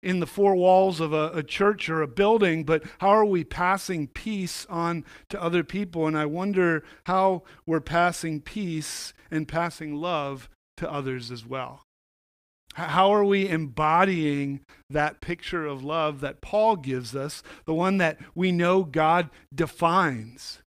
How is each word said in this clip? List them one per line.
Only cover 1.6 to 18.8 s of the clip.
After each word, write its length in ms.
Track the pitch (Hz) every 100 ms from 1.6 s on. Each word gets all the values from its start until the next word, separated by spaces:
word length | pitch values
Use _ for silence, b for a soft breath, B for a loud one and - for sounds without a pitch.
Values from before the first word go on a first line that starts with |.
| 202 208 -
or 120 | 160
a 60 | 147
building, 560 | 123 202 226 190 160
but 200 | 147 160 B B
how 100 | 190
are 160 | 214 208
we 180 | 185
passing 640 | 156 - 180 190 - 175 143
peace 580 | - 220 208 180 - -
on 340 | 170 170 170 - B _
to 120 | 202
other 220 | 170 175
people? 440 | 160 190 202 170 156
And 100 | 156
I 80 | 151
wonder 580 | 160 196 190 175 160 B B -
how 380 | 185 190 180 B B -
we're 160 | 160
passing 580 | - 170 175 165 165 151
peace 760 | - 214 185 160 147 - - - b
and 180 | 156 156
passing 480 | 160 170 - 156 147
love 540 | 175 165 139 135 - _ _ -
to 120 | 165
others 420 | 147 131 127 117
as 140 | 123 113
well. 360 | 131 127 - _ _ _ _ _ _ _ _ _ -
H-, 80 | 160
how 280 | 156 196
are 120 | 208 202
we 240 | 196 190
embodying 1120 | 160 151 120 156 165 196 180 151 143 139 139 _ b _
that 300 | 147 151 -
picture 460 | - 131 - 175 151
of 180 | 135
love 380 | 135 160 151 143
that 200 | 139 143
Paul 360 | - 208 220 202
gives 380 | 135 127 117 131
us, 280 | 139 - B B -
the 80 |
one 240 | 160 185 196
that 220 | 170 156 B
we 180 | - 185
know 320 | 175 175 190